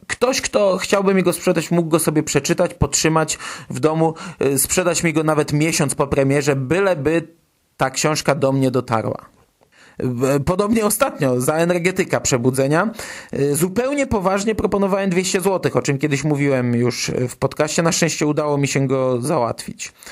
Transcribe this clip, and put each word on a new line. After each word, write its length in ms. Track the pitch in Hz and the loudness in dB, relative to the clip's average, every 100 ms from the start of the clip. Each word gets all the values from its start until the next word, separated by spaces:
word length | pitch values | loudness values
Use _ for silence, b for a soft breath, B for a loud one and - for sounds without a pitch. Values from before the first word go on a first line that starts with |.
| - | -12
ktoś, 340 | - 247 262 | -2 0 0
kto 360 | - 220 202 190 | -2 0 2 0
chciałby 360 | - 202 196 | 0 0 2
mi 100 | 190 | 2
go 100 | 180 | 2
sprzedać, 380 | 165 - 170 160 | 0 0 0 0
mógł 180 | 170 165 | 0 2
go 100 | 160 | 0
sobie 240 | 160 151 | 2 0
przeczytać, 500 | 151 143 139 170 175 | 0 0 0 0 0
potrzymać 640 | - 143 - 165 160 156 - B B B | 0 0 2 2 2 0 -4 B B B
w 100 | 131 | 0
domu, 340 | 151 160 160 156 185 B | 0 2 0 0 -10 B
e, 180 | 131 139 | 0 0
sprzedać 460 | - - 180 160 | 0 0 0 0
mi 100 | 170 | 0
go 100 | 156 | 2
nawet 300 | 156 151 147 | 2 2 2
miesiąc 420 | 147 160 156 143 - | 2 2 2 0 0
po 120 | 139 | 0
premierze, 480 | 143 135 139 139 139 | 2 2 2 2 0
byleby 720 | 127 165 196 170 139 165 160 _ _ _ _ - | 0 0 2 0 0 0 -2 _ _ _ _ -4
ta 120 | 131 | -2
książka 460 | - 151 151 - 139 | 0 -2 0 0 0
do 160 | 135 | 2
mnie 200 | 135 131 | 2 2
dotarła. 540 | 127 123 113 110 - - _ _ _ _ b b b | 0 0 -2 -2 -6 -10 _ _ _ _ b b b
E, 400 | 127 123 131 143 | -6 -2 0 0
podobnie 460 | 143 185 208 226 208 | 0 0 2 2 2
ostatnio 560 | - 269 - 135 123 | 2 0 0 0 2
za 120 | 127 | 0
Energetyka 640 | 156 170 180 175 185 190 123 | 0 2 2 0 -2 -2 -2
Przebudzenia, 720 | - 131 123 131 135 156 214 B B B B | 0 0 2 2 2 2 0 B B B B
e, 240 | - 139 143 | -2 0 0
zupełnie 520 | 180 190 254 285 269 | 0 -2 -2 -2 -2
poważnie 480 | 233 185 196 208 208 | 0 0 0 -2 -2
proponowałem 540 | 190 202 196 196 196 | -2 0 0 0 0
dwieście 320 | 175 185 196 | 0 0 0
złotych, 340 | 180 185 147 131 | 0 0 0 0
o 60 | |
czym 160 | 135 139 | 0 0
kiedyś 260 | 147 143 | 0 0
mówiłem 520 | 151 143 143 131 120 120 | 0 0 2 2 2 2
już 360 | 123 120 - 135 123 | 0 -2 -4 -4 -4
w 80 | - | -2
podcaście. 440 | 131 - 151 165 | -4 0 -2 0
Na 100 | 165 | 0
szczęście 340 | - 165 - 151 | 2 0 0 0
udało 300 | 151 151 143 | 0 0 0
mi 100 | 139 | 0
się 200 | 147 135 | 0 0
go 340 | 135 131 127 | 0 0 0
załatwić 720 | 127 123 117 - - - - B B | 0 0 -2 -4 -10 -14 -16 B B